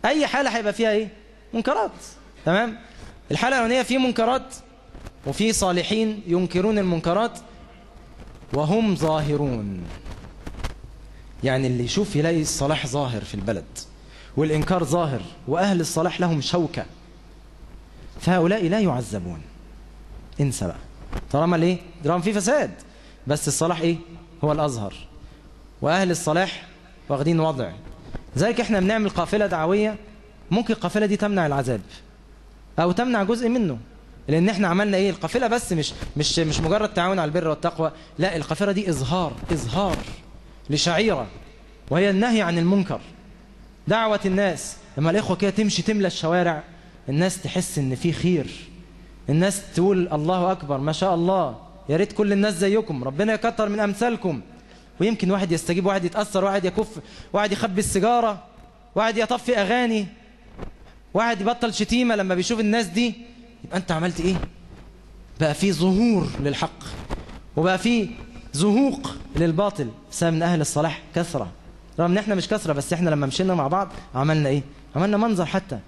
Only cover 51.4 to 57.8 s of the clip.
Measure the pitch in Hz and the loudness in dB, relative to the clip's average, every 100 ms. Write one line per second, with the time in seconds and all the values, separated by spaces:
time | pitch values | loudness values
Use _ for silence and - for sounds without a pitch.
51.4 | 151 113 - - - 151 202 - 208 196 | 0 -4 -16 -18 -2 0 0 2 2 4
52.4 | 208 175 196 214 214 143 127 139 214 214 | 2 2 2 2 0 -4 -4 0 0 2
53.4 | 226 226 214 208 208 202 240 233 185 135 | 0 0 -2 0 -2 0 0 0 -2 -4
54.4 | - - - - - - 196 226 180 196 | -8 -20 -20 -20 -20 -2 0 2 2 2
55.4 | 185 165 - 175 190 196 175 214 208 190 | 2 0 0 0 2 2 0 -2 -2 0
56.4 | 196 196 185 175 214 - - - - 202 | 2 2 0 -2 -4 -6 -16 -20 -4 0
57.4 | 208 202 220 185 | 0 0 0 0